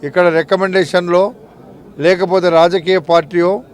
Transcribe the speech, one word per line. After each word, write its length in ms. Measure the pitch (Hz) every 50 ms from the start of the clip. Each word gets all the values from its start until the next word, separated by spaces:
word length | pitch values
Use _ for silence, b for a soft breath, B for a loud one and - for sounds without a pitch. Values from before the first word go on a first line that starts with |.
| - 143
ఇక్కడ 160 | 139 185 180 175 165 160
రికమెండేషన్లో 840 | 160 143 196 185 190 190 185 190 185 139 - 180 175 175 175 180 190 208 202 - - - - - - - - - - - - - 143
లేకపోతే 440 | 165 190 175 185 180 180 190 180 180 165 165
రాజకీయ 380 | 165 175 175 190 156 175 190 185 151 -
పార్టీయో 420 | 170 170 160 139 170 175 170 175 196 220 254 -